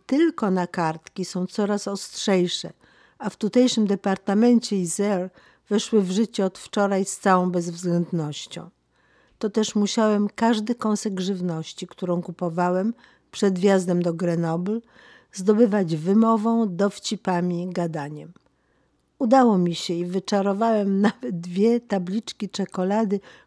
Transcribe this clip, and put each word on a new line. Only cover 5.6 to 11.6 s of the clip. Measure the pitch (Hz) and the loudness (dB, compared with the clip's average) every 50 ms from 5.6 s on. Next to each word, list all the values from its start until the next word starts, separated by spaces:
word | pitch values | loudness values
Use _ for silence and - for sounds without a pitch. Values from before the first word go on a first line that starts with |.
| _ _ | _ _
weszły | 208 208 - - 226 214 190 | -2 -2 0 2 2 2 2
w | 180 | 2
życie | 185 208 226 - - - 190 | 0 0 0 0 0 -2 -2
od | 185 - - | -2 -4 -6
wczoraj | - - - 208 202 196 202 190 196 | -14 -6 -2 0 0 2 2 0 -2
z | - - - | -2 -6 -2
całą | - 196 185 180 180 180 | 2 4 4 4 4 2
bezwzględnością. | 180 180 170 175 170 170 185 175 170 175 170 - 180 165 151 151 143 - - - - 170 165 175 _ _ _ _ _ _ _ _ _ _ _ _ _ _ | 0 -2 -4 -4 -8 -6 -2 0 0 0 0 0 -2 -4 -4 -4 -6 -10 -12 -14 -14 -16 -16 -18 _ _ _ _ _ _ _ _ _ _ _ _ _ _
To | 226 208 | -6 -2
też | - 220 214 - - | 0 0 0 0 0
musiałem | 208 202 - - 233 214 214 208 208 208 202 - | 0 0 0 2 2 2 2 2 2 0 -2 -2
każdy | - 233 226 233 214 214 226 233 | 0 2 2 2 2 0 -4 -4
kąsek | - - 214 208 202 - 220 190 185 | -4 -2 -2 -2 -2 -2 -4 -4 -4
żywności, | 180 196 202 180 180 180 165 160 | -4 -4 -4 -4 -4 -4 -4 -4